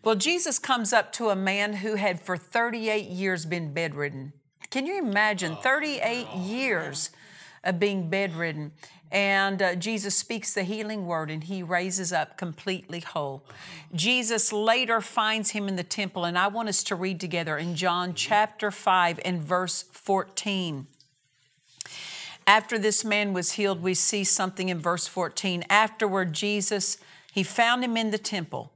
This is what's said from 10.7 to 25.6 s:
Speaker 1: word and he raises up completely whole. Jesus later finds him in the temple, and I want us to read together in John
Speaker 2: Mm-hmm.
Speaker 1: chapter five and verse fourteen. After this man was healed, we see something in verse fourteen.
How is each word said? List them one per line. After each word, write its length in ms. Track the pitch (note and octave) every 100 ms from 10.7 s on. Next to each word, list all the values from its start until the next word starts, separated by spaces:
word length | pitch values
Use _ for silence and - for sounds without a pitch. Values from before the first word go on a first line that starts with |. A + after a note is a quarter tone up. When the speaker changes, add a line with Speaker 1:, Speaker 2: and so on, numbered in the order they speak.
| G#3+ G#3+ A3 F3
Speaker 1:
word 220 | E3 D#3
and 140 | D#3
he 180 | D#3 F#3+
raises 480 | E3+ F3+ F#3 G3 F3
up 240 | F3 D3 -
completely 640 | F3 D3+ - F#3 - E3+
whole. 420 | E3 E3 C#3+ C#3 - - - - -
Jesus 600 | F3 F#3 B3+ A3+ A#3 -
later 480 | G#3 A3 A#3+ B3 A3+
finds 500 | - - G#3+ A3 G3
him 160 | G#3+ G3
in 80 |
the 100 | F#3+
temple, 400 | E3+ - G3 F#3+
and 140 | E3+ F3
I 80 | G3
want 220 | G#3+ A3+
us 160 | F#3
to 100 | -
read 240 | F#3 F#3 F3
together 400 | F3+ E3+ E3 D3+
in 160 | E3+
John 360 | E3 F3+ F3 F3+
Speaker 2:
Mm-hmm. 60 | D#3+
Speaker 1:
chapter 540 | - G#3 G#3+ - G#3+
five 480 | G3 - F#3 F3 E3+
and 180 | - F3+
verse 420 | D3+ F3+ F3+ - -
fourteen. 960 | - - F#3+ - - - G3 F3 C#3+ C#3+ _ _ _ _ _ _ _ _ - - - - - - - -
After 300 | G#3 G#3+ A3+
this 260 | G#3+ G#3
man 280 | A3+ G#3 G3+
was 200 | F#3 F3
healed, 300 | - G3+ F#3
we 120 | F3+
see 280 | F#3 - G#3
something 460 | F#3+ - F#3+ F#3+ F#3
in 100 | F3
verse 300 | E3 F3 -
fourteen. 560 | - E3+ - G3 F3